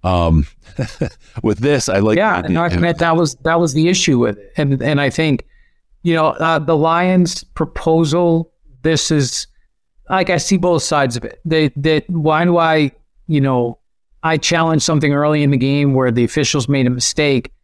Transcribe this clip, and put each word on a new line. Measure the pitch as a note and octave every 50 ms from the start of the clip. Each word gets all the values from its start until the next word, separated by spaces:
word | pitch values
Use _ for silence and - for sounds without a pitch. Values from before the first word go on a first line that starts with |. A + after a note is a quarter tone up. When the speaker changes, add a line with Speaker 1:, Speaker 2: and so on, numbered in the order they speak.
| -
Speaker 1:
Um, | F2+ F2+ F2 E2+ E2 E2 D#2 C#2+ - - _ _ - - - C3 - -
<laughs> | - - - - _ - - - - -
with | A2+ G#2 -
this, | A#2 C#3+ D3 C3 - -
I | F#2+ G2
like | G2+ A2 G#2+ E3+
Speaker 2:
Yeah, | G3+ A3 G3+ F3+ E3+
Speaker 1:
the | F3
Speaker 2:
and | F3 E3+
I | E3+
Speaker 1:
idea. | E3+ F3 F3
Speaker 2:
think | E3+ E3+ E3 D#3+
that | E3+ E3+ D#3+
was, | E3 F3 D3+ C3
that | - - E3 E3 E3+
was | F3 D#3+ C3
the | D3+ D#3+ E3+
issue | F#3 F3+ - - C#3 A#2+
with | A#2+ A2+ G2+
it. | G2+ - - - -
And, | D3+ C#3 C#3 C3 -
and | C#3 D3+ C#3+
I | C#3+ C3+
think, | - - D#3+ D#3 C#3 A#2 - _ _ - - _ _ _ _ _ _ _ _
you | E3+ E3
know, | D#3+ D#3
uh, | D#3 - - D#3+ D#3+ E3 D#3+
the | D3+ C#3 E3
Lions' | D3+ D3+ D#3+ E3 E3+ F3+ F#3 F#3 F#3 F3+ F3 - - -
proposal, | _ - - D#3+ - - - - E3 D#3+ E3 E3+ D3+ C#3+ F3 F3 E3+ E3 E3 E3 _ _ _ _ - - - _
this | D#3+ D#3+ D3 - -
is, | D#3+ D3+ C#3 B2+ - - - _ _ _ _ _ _ _ _ _ _ _ - -
like, | F3+ F#3+ F3+ F3+
I | F#3
see | E3 - - G3 F#3
both | F3 F3+ F3 D#3+ -
sides | - E3 D3 C#3 C3 A#2
of | A#2+ G#2
it. | - - - _
They, | E3 D#3+ D#3+ D#3 C#3+ -
they, | C#3+ C#3 D#3+ D#3 D3+ - -
why | F3+ E3 D3+ D#3+ D#3 D#3 E3+
do | F3 F3 E3+
I, | E3 E3 D#3+ D#3 D3+ C3+ - _ _ _ _ _ -
you | - D#3 D3
know, | C3+ C3+ C3 B2 A#2+ A#2+ A#2 _ _ _ _ _ _ _ _ _ -
I | D#3 D#3+
challenge | D3+ - - F3 E3+ E3 E3 D#3+ D3+ -
something | - E3 D3 D3 D3 C#3+
early | C#3+ D3 D3+ D3+ D3+ D3
in | C#3
the | C#3+
game | B2+ B2 C3+ C#3 C#3+ C#3+ C#3+ C3+
where | C3 C3 B2+
the | A2+ B2 A#2+
officials | A2+ - D3+ D3 - - D3 A#2+ C3
made | C#3+ C#3 C3
a | B2
mistake | B2+ B2 - - - - D3+ D3 C#3 B2+ A#2+ - - _